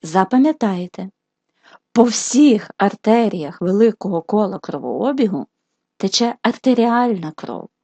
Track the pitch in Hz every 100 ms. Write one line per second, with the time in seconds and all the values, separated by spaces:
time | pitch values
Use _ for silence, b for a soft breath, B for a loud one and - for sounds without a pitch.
0 | 165 180 190 254 285 302 220 180 180 -
1 | 190 _ _ _ _ b b b _ -
2 | 240 214 - 247 302 214 - - 196 -
3 | - 233 220 190 147 - 175 196 226 220
4 | 202 170 170 208 202 - - 143 123 120
5 | 226 277 220 160 - _ _ _ _ _
6 | 190 - 233 - 226 240 262 240 233 233
7 | 247 196 165 - 127 107 - _